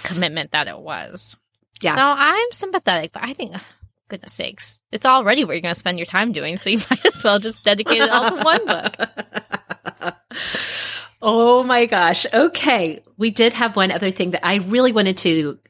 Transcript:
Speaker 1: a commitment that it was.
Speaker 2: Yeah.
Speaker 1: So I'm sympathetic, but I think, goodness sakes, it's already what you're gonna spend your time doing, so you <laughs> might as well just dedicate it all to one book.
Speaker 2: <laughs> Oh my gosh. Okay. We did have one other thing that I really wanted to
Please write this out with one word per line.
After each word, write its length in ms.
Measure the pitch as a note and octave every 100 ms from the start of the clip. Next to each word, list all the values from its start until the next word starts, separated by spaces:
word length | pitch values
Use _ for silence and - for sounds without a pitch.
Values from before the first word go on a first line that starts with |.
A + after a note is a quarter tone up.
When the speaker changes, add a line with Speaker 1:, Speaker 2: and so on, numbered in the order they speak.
Speaker 1:
a 40 | -
commitment 360 | F3 F3 D#3+ -
that 160 | D3+ C#3+
it 100 | D#2+
was. 560 | C#3+ A#2 C#2 - - - _ _ _ _
Speaker 2:
Yeah. 140 | F3
Speaker 1:
So 60 | B3
I'm 500 | C#4 C#4 D4 F#4+ A#4+
sympathetic, 600 | - G4 F#4 - F3 D#3+
but 100 | -
I 120 | A#3+
think, 200 | C#4 G#3 F#3 - _ - _ _
goodness 240 | F#3+ -
sakes, 480 | - - G3+ - - _
it's 160 | G#3+ C4
already 380 | C4 G#3 C4
what 80 | G3+
you're 80 | D#3+
gonna 160 | F3 E3+
spend 200 | F3+ F3+
your 80 | E3
time 260 | F#3 A3+
doing, 240 | D3+ D3 F#3
so 140 | G3
you 80 | A3
<laughs> 60 | -
might 160 | B3+ -
as 160 | -
well 160 | A3 G3+
just 240 | A3 -
dedicate 360 | G#3 G3+ G#3+ A3+
it 80 | A3+
all 200 | B3 -
to 120 | E4
one 240 | D4+ F#4 G4
book. 1500 | E3+ - - - - - - - G3+ - - - - E3+ -
Speaker 2:
<laughs> 0 | _ - - - - - - - - _
Oh 400 | A3 A3+ A#3+ B3
my 240 | B3+ B3 A#3+
gosh. 400 | G3+ E3+ F3+ -
Okay. 680 | A3+ E4 - D4 A#3 E3 D3+ - -
We 140 | A3+
did 220 | G#3 A#3
have 240 | A3+ A#3 G3+
one 140 | F#3+
other 180 | G3 F#3+
thing 220 | F#3 F#3
that 120 | E3+ F3
I 100 | G3+
really 360 | F3+ A#3+ B3+
wanted 240 | G#3+ F#3+ F#3
to 400 | F3+ D#3+ D3 - _